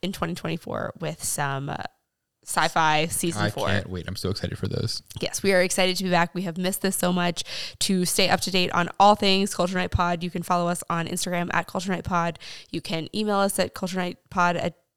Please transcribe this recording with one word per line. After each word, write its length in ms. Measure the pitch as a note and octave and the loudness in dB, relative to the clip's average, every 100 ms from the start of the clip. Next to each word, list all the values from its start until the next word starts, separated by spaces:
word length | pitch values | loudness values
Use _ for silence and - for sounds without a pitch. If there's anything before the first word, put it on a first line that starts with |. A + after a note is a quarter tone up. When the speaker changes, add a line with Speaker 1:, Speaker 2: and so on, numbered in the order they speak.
Speaker 1:
in 100 | F#3 | -6
twenty 220 | - E3+ | -4 -4
twenty-four 600 | F3 E3 E3 - - - - | -4 -6 -6 -6 -6 -6 -6
with 220 | D#3+ D#3+ | -8 -6
some, 440 | - - C#3+ C3+ C#3 | -6 -2 -2 -2 -4
uh, 80 | - - - _ _ _ _ | -8 -10 -14 _ _ _ _
sci-fi 640 | - F3 D#3+ E3+ D#3 D3+ D#3+ | -4 2 2 4 4 4 2
season 340 | - E3+ G#2+ | 0 -2 0
Speaker 2:
I 100 | G#2 | 0
Speaker 1:
four. 180 | C3+ G2 | 0 0
Speaker 2:
can't 200 | G2+ - | 0 -2
wait. 160 | F2+ - | -8 -8
I'm 80 | G2 | -4
so 120 | F#2 | -4
excited 300 | G2+ - - | -2 -4 -4
for 80 | G2+ | -2
those. 340 | - - - - - | -2 -2 -6 -10 -8
Speaker 1:
Yes, 240 | - - | -6 -2
we 80 | G3 | 2
are 100 | F#3 | 4
excited 340 | F#3 - F#3 F3+ | 2 2 0 0
to 40 | |
be 80 | F#3 | 2
back. 240 | F3 F3 | 2 2
We 80 | F3+ | 0
have 160 | F#3+ E3 | -4 -2
missed 240 | F3+ - | -4 -2
this 140 | F#3+ - | -2 0
so 160 | F3+ | 2
much. 320 | F3+ F3 F3 - - - - | 2 0 -2 -8 -8 -10 -4
To 260 | - F#3 | 0 2
stay 240 | F3+ - F#3+ | 2 2 4
up 120 | F#3 | 2
to 100 | F#3 | 2
date 220 | F#3 F3+ | 0 2
on 160 | F3 F3 - | 0 0 6
all 160 | G3+ | 6
things 400 | G#3 G3+ F#3+ G3 | 6 4 4 2
Culture 220 | - F3+ F#3 | 0 0 0
Night 140 | F3+ | 0
Pod, 320 | - F3 F3 | 0 0 0
you 60 | F3 | -4
can 120 | - | -4
follow 240 | E3+ F3 F3 | 0 2 2
us 140 | F3 - | -2 -2
on 160 | E3+ E3 | -4 -2
Instagram 420 | F3 F#3 F3 F3 | -4 -2 -2 0
at 140 | E3+ - | 0 0
Culture 240 | F#3+ F#3 | -4 -2
Night 100 | F3 | -4
Pod. 380 | - F3 E3+ D#3+ - - - | 0 0 0 -4 -12 -18 -10
You 80 | E3+ | -8
can 280 | - E3 D#3 | -4 -6 -4
email 220 | G#3 G#3 G3 | -2 0 2
us 240 | G3 - | 2 2
at 140 | F3+ | -2
culture 220 | - F#3 F#3 | -4 -4 -2
night 200 | F3+ - _ | -4 -6 _
pod 280 | F3+ F3 E3+ | 2 4 2
at 180 | F3 - _ | -2 -6 _